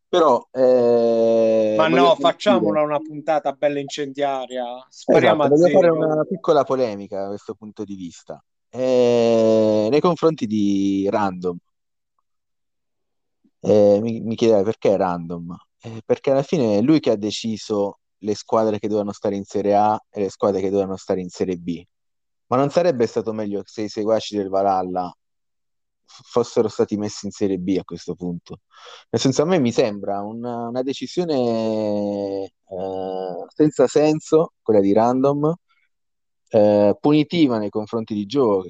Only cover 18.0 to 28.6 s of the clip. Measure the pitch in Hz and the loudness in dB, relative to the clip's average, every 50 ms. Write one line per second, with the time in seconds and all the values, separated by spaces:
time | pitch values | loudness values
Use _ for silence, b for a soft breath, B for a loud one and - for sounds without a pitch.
18 | _ _ _ _ 95 107 104 - - - - 113 110 110 104 104 - 107 104 107 | _ _ _ _ -6 -6 -6 -6 -4 -2 0 0 2 0 0 -2 -4 -2 -2 -2
19 | 101 101 98 - - 107 101 101 98 - - 104 98 101 101 101 107 107 107 110 | -2 -4 -6 -6 -4 -4 -4 -4 -6 -6 -4 -2 0 2 4 4 4 2 0 -2
20 | - _ - 104 101 95 - - - 104 98 92 95 95 98 98 95 92 95 - | -4 _ -8 -6 -6 -6 -4 -2 -2 0 0 0 -2 0 0 0 -2 -2 -6 -8
21 | - - 98 92 90 87 - - 98 90 92 87 85 87 85 85 82 _ _ _ | -6 -4 -4 -4 -6 -8 -6 -6 -4 -4 -4 -6 -6 -8 -8 -8 -10 _ _ _
22 | _ _ _ _ _ _ _ _ _ - 123 127 139 143 - 175 175 180 147 120 | _ _ _ _ _ _ _ _ _ -2 0 0 0 0 0 0 0 2 2 0
23 | 117 110 - 120 110 113 110 110 107 101 101 98 95 - - 117 110 101 - 113 | 0 -2 -2 -4 -4 -4 -6 -6 -6 -6 -6 -8 -8 -10 -10 -10 -8 -8 -6 -6
24 | 104 107 110 107 - - 107 104 98 95 95 95 98 98 95 92 92 90 90 90 | -2 0 0 -2 -2 -4 -4 -4 -4 -2 -2 0 0 0 0 0 -2 -4 -4 -6
25 | 90 87 - _ _ _ _ _ _ _ _ _ _ _ _ _ _ _ _ _ | -6 -8 -10 _ _ _ _ _ _ _ _ _ _ _ _ _ _ _ _ _
26 | _ _ - - - - - 123 117 - - 123 113 104 - - 113 - 107 101 | _ _ -20 -20 -14 -4 -2 -2 -2 -2 0 -2 -2 0 -2 -2 -2 -2 -2 -4
27 | 104 104 - - - 101 - - 107 98 98 90 90 95 95 90 85 - 90 85 | -6 -6 -8 -10 -12 -12 -8 -4 -4 -2 -2 -4 -4 -4 -4 -4 -4 -8 -12 -12
28 | - - 87 - 87 87 87 85 - - - - | -10 -10 -10 -8 -8 -10 -10 -10 -12 -16 -20 -20